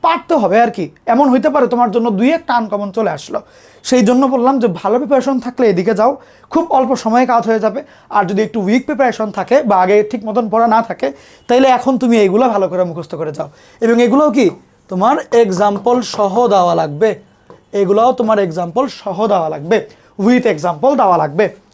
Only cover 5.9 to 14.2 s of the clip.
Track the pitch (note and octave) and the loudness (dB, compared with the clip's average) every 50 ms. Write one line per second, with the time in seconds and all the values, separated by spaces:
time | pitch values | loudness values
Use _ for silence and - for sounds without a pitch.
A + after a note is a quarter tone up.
5.9 | A3+ F#3 G#3+ B3 - - - - - _ - _ - D#4+ E4+ E4+ - C4+ C4 A#3 | 0 2 0 0 0 -2 -10 -20 -20 _ -20 _ -2 -2 -2 0 0 0 2 0
6.9 | C4+ - - A3+ A3 A#3+ B3+ B3 B3 A#3 - A3 A3+ A3 G3+ A3 G3 C4+ C#4+ - | -2 -2 -2 0 0 0 2 2 0 0 0 0 -2 0 0 -2 -4 -4 -12 -12
7.9 | - - _ _ - G#3 G3+ E3+ - F#3+ G#3+ G#3+ - A#3 G3 F#3 A3 B3+ B3 - | -20 -20 _ _ -2 -2 -2 0 0 -2 -2 -2 -2 -4 -2 0 0 0 0 -2
8.9 | D4+ A3 C#4 B3 A3 - A3 G#3+ F#3 - F#3 - - C#4 D4 A3+ G#3 F#3 F#3 F#3 | -2 0 0 0 0 -2 -6 -6 -4 -8 -4 0 0 0 2 2 2 2 2 4
9.9 | G#3 G#3 G#3 G#3+ - A#3 G3+ A3 G#3 A#3 A#3 G#3+ F#3+ A3+ A#3 A#3 A3 A3+ A3+ A3+ | 4 2 2 0 -4 -8 -8 -4 -4 -2 -2 0 0 0 2 2 2 0 0 -2
10.9 | - - - C#4 C#4 - - - - - _ - A#3+ B3 C4 C4+ B3+ A#3+ B3+ C4 | -6 -6 -6 -6 -6 -8 -20 -20 -20 -20 _ 0 2 4 4 4 2 2 2 -2
11.9 | C4+ A#3+ C4 A#3+ A#3 A3+ G#3 G3 F3+ G#3+ B3+ B3+ A3 G3+ F#3+ F3 D#3+ F#3 F3+ F3 | -2 0 0 2 2 4 2 2 2 2 2 2 2 0 -2 -2 0 -2 -2 -2
12.9 | D#3+ D#3+ D#3+ - - D3+ D#3+ D3+ D3 D3 D3+ C#3+ - _ - - - _ A3+ A3+ | -4 -10 -10 -12 -10 -8 -8 -8 -6 -8 -10 -12 -12 _ -20 -20 -10 _ 0 2
13.9 | A#3 A#3 A#3+ A#3 G#3 C#4 | 2 4 4 4 4 4